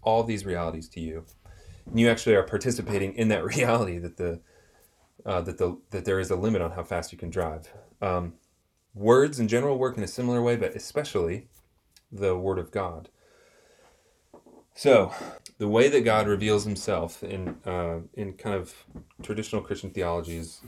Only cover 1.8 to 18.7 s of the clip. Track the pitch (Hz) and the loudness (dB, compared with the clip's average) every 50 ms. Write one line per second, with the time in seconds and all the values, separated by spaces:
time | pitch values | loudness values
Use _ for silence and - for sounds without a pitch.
1.8 | - - - 113 117 117 113 - - 117 107 95 92 - 110 98 - 127 120 113 | -12 -2 2 4 6 6 4 4 4 4 6 6 4 2 -2 -2 -2 -2 -2 -2
2.8 | 92 - 104 98 95 95 - 117 113 110 104 85 82 107 - 147 123 120 117 120 | -4 -4 -2 -2 -2 -2 -2 0 2 2 2 2 0 -2 0 0 2 2 2 2
3.8 | 107 92 87 85 87 85 - - 90 85 85 82 - _ _ _ _ _ _ _ | 0 -2 -4 -6 -8 -10 -6 -4 -4 -4 -4 -6 -10 _ _ _ _ _ _ _
4.8 | _ _ _ _ _ _ _ - - 110 95 87 80 92 87 - 92 87 90 - | _ _ _ _ _ _ _ -12 -6 -4 -4 -2 -2 -4 -2 -2 -2 -2 -2 -6
5.8 | - _ 101 92 - 101 95 95 90 87 92 90 101 113 110 92 85 85 87 90 | -10 _ -10 -6 -2 0 0 0 0 -2 -2 0 0 0 2 0 0 -2 -4 -8
6.8 | 85 - 92 85 85 - 87 - 87 82 82 92 82 80 78 80 80 - - - | -6 -4 -4 -6 -6 -6 -12 -12 -10 -6 -4 -4 -4 -4 -6 -8 -12 -18 -20 -20
7.8 | - _ _ _ 104 92 90 87 87 85 - - _ _ _ _ _ _ _ _ | -20 _ _ _ -4 -2 -2 -2 -2 -6 -10 -14 _ _ _ _ _ _ _ _
8.8 | _ _ - 101 101 113 123 135 143 147 143 123 113 104 113 123 135 147 135 127 | _ _ -10 0 4 6 8 8 6 4 2 0 2 2 2 2 2 2 2 2
9.8 | 131 127 123 113 98 101 - - 123 123 123 120 120 120 120 113 95 - - 113 | 0 0 0 -4 -6 -6 -4 -4 -2 0 0 2 2 2 2 2 0 -2 -4 -8
10.8 | - - - 151 147 - - 98 85 82 92 113 - _ _ - _ _ _ _ | -12 -6 -4 -4 -4 -2 -2 0 0 0 -2 -6 -8 _ _ -20 _ _ _ _
11.8 | _ _ _ - _ _ 110 95 101 92 90 90 92 95 95 92 85 - - 101 | _ _ _ -20 _ _ -8 -2 0 0 0 0 0 -2 -2 -2 -4 -4 -4 -4
12.8 | 95 87 82 80 80 - _ _ _ _ _ _ _ _ _ _ _ _ _ _ | -4 -4 -8 -10 -16 -18 _ _ _ _ _ _ _ _ _ _ _ _ _ _
13.8 | _ _ _ _ _ _ _ _ _ _ - - _ - - - _ _ _ - | _ _ _ _ _ _ _ _ _ _ -20 -20 _ -20 -20 -20 _ _ _ 0
14.8 | - 139 123 107 92 90 - - - - - - - - - - 107 104 107 113 | 6 6 8 8 6 4 -2 -10 -12 -14 -16 -18 -20 -20 -8 -4 -2 2 6 6
15.8 | 131 143 147 131 113 113 107 110 104 104 101 95 107 107 107 101 101 107 101 - | 6 6 6 4 4 4 4 4 4 2 0 0 2 2 2 2 2 -2 -6 -4
16.8 | - 107 98 82 85 85 - - - 92 98 92 92 87 82 - - 95 90 90 | -2 -2 -2 -2 -2 -6 -8 -12 -10 -8 -8 -6 -6 -8 -10 -8 -8 -6 -4 -4
17.8 | 87 85 85 82 85 - - - 101 95 92 - - 107 101 92 85 - | -4 -4 -4 -6 -10 -12 -10 -10 -10 -10 -10 -8 -6 -4 -4 -4 -4 -8